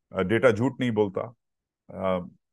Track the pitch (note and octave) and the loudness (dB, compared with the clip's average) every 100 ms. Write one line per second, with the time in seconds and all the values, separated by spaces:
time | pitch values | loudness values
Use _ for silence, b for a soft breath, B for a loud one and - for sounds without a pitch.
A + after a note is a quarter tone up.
0 | _ F#2+ F#2 A2 B2+ G2+ B2+ B2+ B2 G#2+ | _ -4 0 4 4 4 -2 -2 -2 2
1 | G2+ F#2 B2 - _ _ _ _ - F#2+ | 0 -2 -8 -14 _ _ _ _ -16 -4
2 | F#2+ F#2 F2 - _ | -2 -2 -4 -16 _